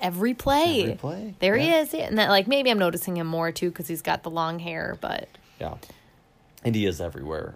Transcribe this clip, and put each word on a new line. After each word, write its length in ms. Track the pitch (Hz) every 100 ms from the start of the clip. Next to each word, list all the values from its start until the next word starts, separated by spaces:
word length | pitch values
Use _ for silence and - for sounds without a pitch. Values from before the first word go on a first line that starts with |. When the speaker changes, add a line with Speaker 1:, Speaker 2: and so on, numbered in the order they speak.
Speaker 1:
every 320 | 185 175 226
play." 500 | 247 - 285 339 277
Speaker 2:
Every 120 | 175 -
play. 400 | 135 180 214 190
Speaker 1:
There 160 | 180 226
he 100 | 311
Speaker 2:
Yeah. 140 | 330
Speaker 1:
is. 120 | 302
Yeah. 140 | 320 -
And 100 | 220
that, 120 | 202
like, 180 | 196 196
maybe 240 | 277 254
I'm 80 | 214
noticing 380 | 175 170 190 175
him 100 | 165
more, 240 | 165 165
too, 200 | 165 180
'cause 160 | 170 -
he's 140 | 165
got 220 | - 175
the 60 | 170
long 280 | 165 160 170
hair, 380 | 170 165 165 -
but 260 | - - - - _ -
Speaker 2:
Yeah. 160 | - - - - _ _ _ _ _ -
And 120 | 117 110
he 100 | 101
is 160 | 87
everywhere. 540 | 85 - 73 78 -